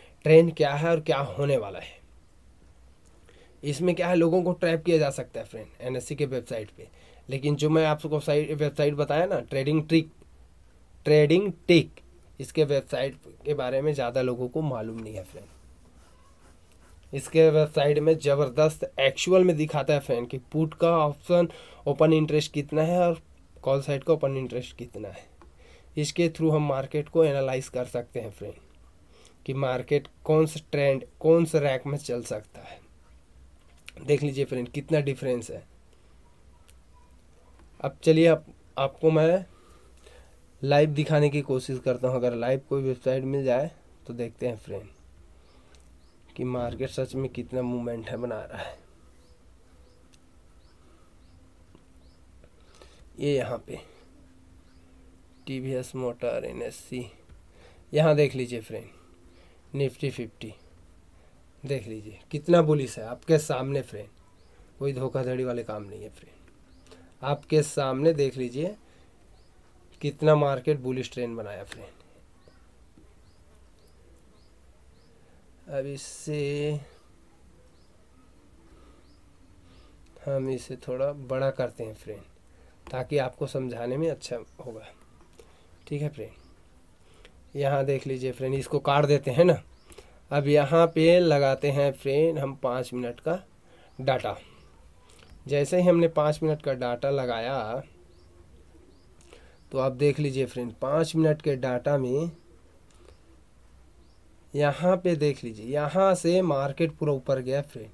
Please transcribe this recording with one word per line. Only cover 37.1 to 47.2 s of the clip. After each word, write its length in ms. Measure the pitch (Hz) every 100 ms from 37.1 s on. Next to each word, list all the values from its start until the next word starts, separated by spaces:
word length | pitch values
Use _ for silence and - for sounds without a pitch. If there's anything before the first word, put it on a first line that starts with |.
| - - - - - - -
अब 180 | 135 -
चलिए 240 | - 160 165
आप, 180 | 156 - - - -
आपको 340 | 139 - 160
मैं 340 | 156 156 185 185 - - - - - - - - - - -
लाइव 280 | 139 143 156
दिखाने 380 | 147 147 151 147
की 120 | 147
कोशिश 380 | 139 131 - 127
करता 280 | 135 127 127
हूँ, 80 | 127
अगर 200 | 123 117
लाइव 260 | 117 135 -
कोई 120 | 139
वेबसाइट 400 | 131 127 131 131 131
मिल 180 | 139 131
जाए 240 | 120 165 - - - -
तो 60 |
देखते 340 | 120 117 - 123
हैं 100 | 110
फ्रेंड 320 | - 85 104 - - - - - - - - - - - - - - -
कि 80 | 127
मार्केट 440 | 123 120 - 131
सच 260 | - 131
में 140 | 131